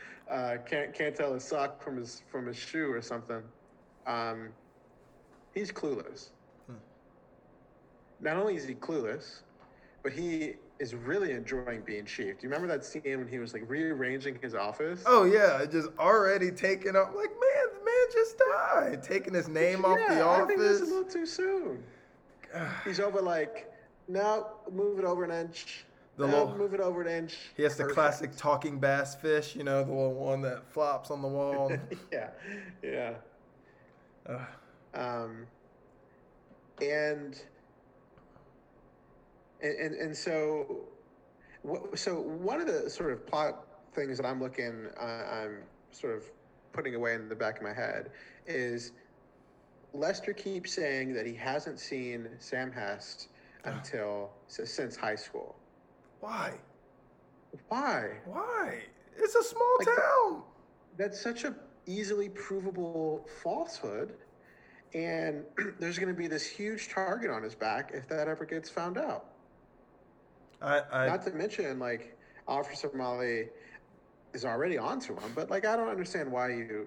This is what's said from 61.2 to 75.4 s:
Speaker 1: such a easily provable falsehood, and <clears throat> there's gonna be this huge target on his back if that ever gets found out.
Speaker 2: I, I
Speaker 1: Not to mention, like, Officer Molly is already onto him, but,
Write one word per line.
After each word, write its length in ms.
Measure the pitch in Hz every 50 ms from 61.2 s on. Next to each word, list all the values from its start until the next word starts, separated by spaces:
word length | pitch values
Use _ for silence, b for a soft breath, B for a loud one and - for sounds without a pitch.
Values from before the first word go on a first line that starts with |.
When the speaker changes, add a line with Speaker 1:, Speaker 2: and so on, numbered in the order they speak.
Speaker 1:
such 240 | - 240 233 - -
a 100 | 285 214 - - - - - -
easily 420 | 180 185 208 208 196 208 202 202 196
provable 1000 | 190 202 - - 196 196 185 190 180 180 175 165 165 160 156 156 151 147 - - - -
falsehood, 720 | - 226 - 285 330 330 - - - 107 101 110 151 214 - - - - - - b b b b b b b b b b
and 520 | - 165 165 170 165 160 165 160 147 147 151 - -
<clears throat> 220 | - 208 202 185 -
there's 200 | 165 170 175 175
gonna 140 | 190 185
be 140 | 180 170 170
this 180 | 160 156 151 -
huge 420 | - - - 202 214 220 208 - -
target 400 | - 196 190 175 202 240 226 208
on 120 | 123 110
his 120 | 107 110 -
back 380 | - 107 110 104 127 139 - -
if 120 | 139 127 -
that 200 | 160 156 151 156
ever 160 | 160 - 160
gets 240 | 156 165 160 160 -
found 300 | - 175 170 180 180 233
out. 280 | 311 277 - - - - - - - - - - - - - - - - - - - - - - - - - - - - - -
Speaker 2:
I, 220 | - 139 147 147 143 -
I 140 | 127 131 131
Speaker 1:
Not 160 | 131 170 190 -
to 60 | 196
mention, 460 | 180 151 180 214 - - 185 139 131 127
like, 380 | 127 120 120 110 - - - - b b b b b b
Officer 420 | 131 143 143 - - - - 143 135
Molly 540 | 131 127 123 123 123 127 120 117 113 110 113 - B B B B B B - - - - - - - - -
is 120 | - - 127
already 340 | 127 113 120 156 185 170 127
onto 360 | 110 151 254 262 - - 98
him, 180 | - - - 120
but, 160 | 156